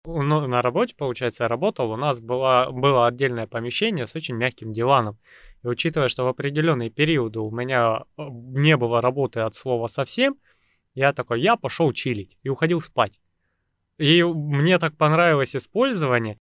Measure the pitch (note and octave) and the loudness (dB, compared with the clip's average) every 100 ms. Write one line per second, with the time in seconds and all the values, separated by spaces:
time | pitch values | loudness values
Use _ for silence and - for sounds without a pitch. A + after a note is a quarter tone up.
0 | D#3+ E3 C#3+ D3+ C#3 B2 B2 D3+ B3 - | -8 -4 0 0 2 0 0 0 -4 -4
1 | C#3 A#2+ A#2+ - A#2 A#2 G3+ A3 A#2 A2 | -6 -4 -6 -2 -2 0 -2 -2 -4 -2
2 | D3 B2 A2+ B2+ C3 B2+ B2+ B2+ C#3 C3 | -2 -4 -4 -2 4 4 2 0 2 4
3 | A#2+ B2 C3+ A#2+ A2 A#2 A#2+ - A3+ E3+ | 4 2 -2 -2 -6 -6 -6 -4 -2 -2
4 | A2+ D#3+ D3+ A#2 B2+ - A2 G#2+ B2 C3+ | -6 -8 -8 -4 -4 -4 -10 -2 2 4
5 | A2 G#2+ _ - - - A#2+ A#2+ E3+ D#3 | 2 -6 _ -20 -20 -10 -6 -4 -2 0
6 | B2+ - B2+ B2+ C#3+ D3 E3 C3 A2+ - | -2 0 -4 -2 -4 0 0 0 -2 -2
7 | D#3 D3+ A2+ A2 G#2+ A#2 B2+ C3 A2+ A2 | 0 0 -2 -4 -6 -6 -2 2 2 0
8 | - - D3 A#2+ B2+ C3 D3+ D3 A#2 A#2 | -6 -14 -14 -14 -8 0 4 4 2 2
9 | B2 C3+ C3 A#2 A2 - B2+ A#2+ A#2 - | 0 0 -4 -2 -6 -6 -4 -2 -2 -6
10 | C3+ - C4+ C4+ _ _ _ _ _ B2+ | -6 0 0 -2 _ _ _ _ _ 0
11 | C3+ C#3 - A#2+ F3+ A#3 C3+ - D#3 - | 0 0 -2 0 2 0 -2 0 0 0
12 | C3 G#2+ F#2 _ C3+ C3 E3 E3+ - - | -4 -6 -8 _ -8 -2 0 0 -2 0
13 | G#2+ - _ _ _ _ _ _ _ - | -2 -2 _ _ _ _ _ _ _ -2
14 | D3+ E3+ E3+ E3 D3 C#3+ E3 F3+ D#3+ - | 2 4 2 -2 -2 0 2 2 0 0
15 | D3+ D#3+ F3 D3 C3 C3+ - G#3 C4+ G3+ | 2 4 4 4 0 -4 -4 0 0 0
16 | C#3 A#2+ A2 G#2 | 2 0 0 -8